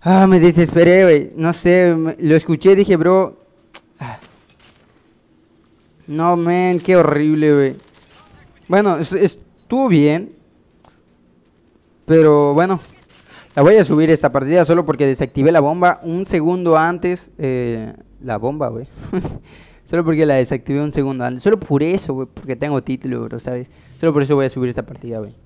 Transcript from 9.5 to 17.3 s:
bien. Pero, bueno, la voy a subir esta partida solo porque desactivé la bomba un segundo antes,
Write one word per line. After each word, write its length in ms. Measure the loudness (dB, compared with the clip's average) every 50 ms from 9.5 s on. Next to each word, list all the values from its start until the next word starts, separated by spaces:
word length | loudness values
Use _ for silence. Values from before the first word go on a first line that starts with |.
| _ _ _ _ -4 -2 0
bien. 480 | 2 2 2 2 2 0 -2 -6 -10 -18 _ _ _ _ _ _ _ _ _ _ -20 _ _ _ _ _ _ _ _ _ _ _ _ _ _ _ _ _ _ _ _ _ _ _
Pero, 480 | 0 2 4 6 6 4 4 2 2 2
bueno, 280 | 0 0 0 -2 -4 -6 -14 -20 _ _ _ _ _ _ _ -20 -20 -20 _ _
la 80 | 2 4
voy 140 | 6 6
a 80 | 6 4
subir 260 | 4 2 0 2 2
esta 220 | 2 2 0 -2 -2
partida 320 | -2 -4 0 2 2 2
solo 200 | 2 2 0 0
porque 220 | -2 -2 -2 0
desactivé 460 | -2 0 -2 -6 -8 _ 0 0 2 4
la 80 | 4
bomba 400 | 2 2 0 0 0 0 0 0 -6
un 240 | -8 -6 -6 -6
segundo 500 | -4 -4 -2 -2 -2 -2 -2 0 0 2
antes, 540 | 2 2 0 -2 -4 -4 -6 -6 -6 -10 _